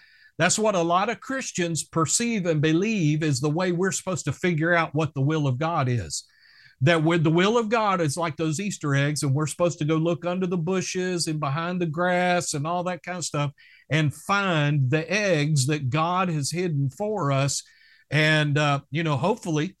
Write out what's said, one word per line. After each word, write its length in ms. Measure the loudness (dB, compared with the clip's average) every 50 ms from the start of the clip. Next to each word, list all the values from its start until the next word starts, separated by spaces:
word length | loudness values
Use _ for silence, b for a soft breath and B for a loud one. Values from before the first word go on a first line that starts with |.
| b b b b b b b 0
that's 200 | 0 2 2 2
what 180 | 2 2 2
a 60 | 2
lot 260 | 2 2 2 2 2 0
of 120 | -4 -6
Christians 640 | -6 -6 -6 -6 -6 -6 -4 -4 -2 -2 -2 -4 -6
perceive 600 | -4 -2 -2 0 0 0 0 0 0 -2 -2 0
and 140 | 0 0 2
believe 600 | 2 2 2 2 2 0 0 2 2 2 2 2
is 180 | 0 0 0 0
the 100 | 0 0
way 220 | 0 0 0 0
we're 200 | 0 0 0 -2
supposed 320 | -2 -4 -4 -4 -6 -4 -4
to 60 | -6
figure 420 | -4 -2 0 0 0 2 2 2 2
out 200 | 2 2 0 0
what 200 | -2 -2 -2 0
the 60 | 0
will 260 | 0 0 2 2 0
of 120 | 0 0 0
God 300 | -2 -2 0 0 0 0
is. 360 | -2 -2 -4 -6 -8 -10 -12 B B B B B B B B B B B
That 220 | 2 4 4 4
with 220 | 4 2 2 4 4
the 60 | 4
will 280 | 4 4 4 4 2 2
of 120 | 0 2
God 300 | 0 0 2 2 0 0
is 160 | 0 -2 -2
like 200 | -2 -4 -4 -4
those 240 | -2 -2 -2 -2 -2
Easter 340 | -4 -6 -6 -4 -2 0 0
eggs, 300 | 2 0 0 0 -2 -2
and 100 | 0 0
we're 140 | 0 -2 -2
supposed 320 | -2 0 0 0 0 -2
to 40 | 0
go 120 | 0 0
look 280 | 2 2 0 -2 -2 -2
under 220 | -4 -2 -2 -2
the 100 | -2 -2
bushes 720 | -2 -2 -2 -2 -2 -4 -4 -4 -4 -4 -2 -2 -2 -2
and 140 | -4 -4 -4
behind 400 | -4 -4 -4 -2 -4 -4 -2 -2
the 60 | -2
grass 680 | -2 -2 0 0 2 2 2 2 2 2 0 0 -2 -4
and 100 | -4 -4
all 200 | -4 -4 -4 -4
that 180 | -4 -6 -8
kind 160 | -8 -10 -8 -8
of 60 | -6
stuff 260 | -4 -2 -2 -2 -4 -4 B B B B B B -2
and 240 | 0 2 2 0 -2
find 720 | -4 -2 0 0 2 2 2 2 2 2 2 2 2 2 2
the 220 | 0 0 0 -2
eggs 540 | -2 0 2 2 2 2 2 2 2 0 2
that 240 | 0 0 -2 -2 -2
God 380 | 0 0 0 2 0 0 0 0
has 240 | -2 -2 -2 -2
hidden 360 | -2 -2 -2 -2 0 -2 -2 -2
for 440 | -4 -4 -4 -4 -2 -2 0 2
us. 320 | 2 2 2 0 -2 -4 b b b b b b b b b _
And, 440 | 2 2 4 4 4 4 2 2 2
uh, 260 | 2 2 2 0 0 -2 _
you 100 | -4 -2
know, 140 | 0 0 0
hopefully, 600 | 0 0 0 -2 -2 -2 -2 -2 0 -2 -2 -6 b